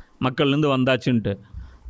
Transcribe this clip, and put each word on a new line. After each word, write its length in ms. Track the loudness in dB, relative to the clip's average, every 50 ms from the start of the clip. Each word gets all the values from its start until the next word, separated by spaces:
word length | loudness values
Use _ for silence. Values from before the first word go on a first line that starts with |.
| -20 _ _ -4
மக்கள்லேருந்து 500 | -4 -2 0 0 0 2 2 2 2 2
வந்தாச்சுன்ட்டு. 640 | 2 2 2 2 0 0 0 0 0 0 0 -2 -6 -8 -10 -16 -18 -16 -16 -18 -20 -20 -18